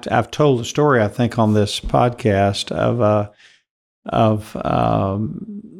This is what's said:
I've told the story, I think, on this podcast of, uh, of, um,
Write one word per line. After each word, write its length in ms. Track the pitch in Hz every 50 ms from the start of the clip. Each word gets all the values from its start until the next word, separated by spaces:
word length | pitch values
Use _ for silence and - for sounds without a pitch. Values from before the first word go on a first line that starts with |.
| - -
I've 200 | - 120 110 -
told 300 | - - 151 147 131 117
the 40 | 117
story, 380 | - - - 151 151 135 120 107
I 60 | 101
think, 300 | - - 123 113 - 120
on 140 | 113 107 107
this 260 | 107 104 101 - -
podcast 920 | - - - 131 120 123 117 - - 110 98 98 101 101 101 - - - -
of, 300 | - 113 117 117 120 113
uh, 260 | 104 107 107 104 104 - _ - - _ _ _ _ _ _ _ _ _ _ _
of, 500 | - - 117 117 110 110 107 107 - - - -
um, 840 | - - 120 117 - 110 107 104 95 98 101 110 151 - - - - 208 202 - - 156 185